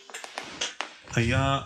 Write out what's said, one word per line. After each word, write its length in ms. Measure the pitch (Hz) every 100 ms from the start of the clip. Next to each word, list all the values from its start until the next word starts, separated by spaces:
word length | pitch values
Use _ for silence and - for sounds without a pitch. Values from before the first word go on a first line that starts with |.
| - - - - - - - - - - - 120
היה 460 | 117 131 135 139